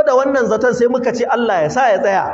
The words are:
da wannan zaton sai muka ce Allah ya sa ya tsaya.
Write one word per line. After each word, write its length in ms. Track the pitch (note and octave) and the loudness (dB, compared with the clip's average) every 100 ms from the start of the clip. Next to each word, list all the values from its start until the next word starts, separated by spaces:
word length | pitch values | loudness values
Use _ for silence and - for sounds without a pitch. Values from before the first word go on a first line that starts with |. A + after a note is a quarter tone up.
| D4+ | 4
da 80 | |
wannan 320 | B3+ C#4 C4+ A3 | 2 2 0 0
zaton 280 | G#3+ B3 | 0 0
sai 120 | A#3+ A#3+ | 0 0
muka 240 | B3+ A#3+ | 0 -2
ce 120 | D#3 | -2
Allah 380 | A#3 A3+ A#3 F#3 | -2 0 0 0
ya 60 | D3+ | 0
sa 180 | B3+ C4 | 0 2
ya 80 | F#3+ | 2
tsaya. 260 | B3+ F#3+ C#3+ | 0 0 -2